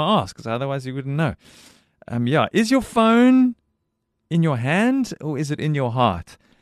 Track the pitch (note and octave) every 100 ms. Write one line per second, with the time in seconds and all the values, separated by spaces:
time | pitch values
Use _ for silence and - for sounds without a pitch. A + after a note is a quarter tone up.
0 | D#3+ G#3 F#2 - A#2 A#2+ C#3 C#3 C3 C3
1 | C3+ C#3+ D#3 E2+ _ - - _ _ _
2 | - A#2+ A#2+ D3 A2+ G3 A3+ C4 G#3+ A#3
3 | A3+ A#3 B3+ C4 B3+ A#3+ _ _ _ _
4 | _ _ - E3 E3 B2+ B2+ F3 A#3 C4+
5 | B3 - D3+ C#3 D3 D3 D#3 D3 B2+ B2
6 | A#2+ F2 - - _ _